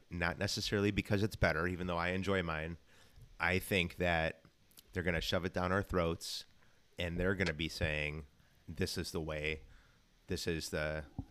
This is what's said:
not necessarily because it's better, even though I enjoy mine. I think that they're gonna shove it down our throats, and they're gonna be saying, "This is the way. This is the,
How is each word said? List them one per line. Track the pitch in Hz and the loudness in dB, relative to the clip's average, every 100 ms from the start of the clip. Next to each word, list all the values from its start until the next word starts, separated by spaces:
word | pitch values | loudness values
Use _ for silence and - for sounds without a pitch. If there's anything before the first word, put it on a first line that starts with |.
| - | -8
not | 87 85 - | -2 -2 0
necessarily | 98 - - 104 101 | -2 -2 0 2 2
because | 98 - 104 | 2 2 2
it's | 104 - | 0 2
better, | 95 78 90 | 2 4 0
even | 87 90 | 0 -2
though | 85 | 0
I | 85 | 0
enjoy | 92 95 98 | 0 0 0
mine. | 85 78 80 85 - - - - - - | 0 -2 -4 -8 -14 -20 -20 -20 -20 -2
I | 85 92 | 2 2
think | - 98 85 - | 4 2 2 2
that | 87 85 80 - - _ _ - - | 2 4 2 -2 -14 _ _ -20 -10
they're | 95 | -2
gonna | 87 82 | 0 0
shove | - 95 | 2 0
it | 87 | 0
down | 90 90 | 0 2
our | 95 | 2
throats, | 95 90 82 85 - - - - - - _ - | 2 2 2 0 -4 -8 -10 -20 -20 -20 _ -6
and | 87 85 | -4 0
they're | 90 | 2
gonna | 98 92 | 2 0
be | 76 80 | 0 -4
saying, | - 82 76 73 76 76 _ - _ - | -2 -2 0 -2 -4 -10 _ -20 _ -10
"This | 80 92 - | -4 -2 -2
is | 82 | -4
the | 87 | -4
way. | 78 76 76 78 - - - - _ _ - | -4 -2 -2 -4 -8 -20 -20 -20 _ _ -6
This | 87 - | -4 -2
is | 80 - | -2 -2
the, | 85 76 78 73 - - | -2 -2 -2 -6 -10 -12